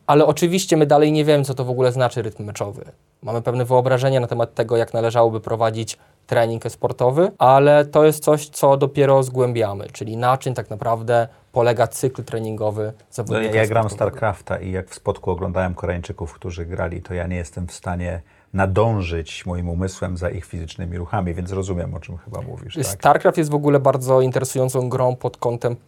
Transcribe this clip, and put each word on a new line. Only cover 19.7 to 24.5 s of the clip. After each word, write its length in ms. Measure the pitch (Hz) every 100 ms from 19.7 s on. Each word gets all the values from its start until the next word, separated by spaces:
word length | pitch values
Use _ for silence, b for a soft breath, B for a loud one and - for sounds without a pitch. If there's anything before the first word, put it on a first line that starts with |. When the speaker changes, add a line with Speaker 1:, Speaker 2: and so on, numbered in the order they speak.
| 85 92 - 92 90
Speaker 2:
za 140 | 87
ich 140 | 87
fizycznymi 540 | - 87 82 - 87 87
ruchami, 360 | 87 107 90
więc 180 | 85 90
rozumiem, 420 | 95 98 87 90
o 60 | 87
czym 160 | - 85
chyba 220 | - -
mówisz, 320 | - - -
tak? 100 | 165 147
Speaker 1:
StarCraft 520 | 196 147 156 185 175
jest 120 | 151
w 40 |
ogóle 260 | 147 147 143
bardzo 400 | 131 131 127 131
interesującą 680 | 131 131 131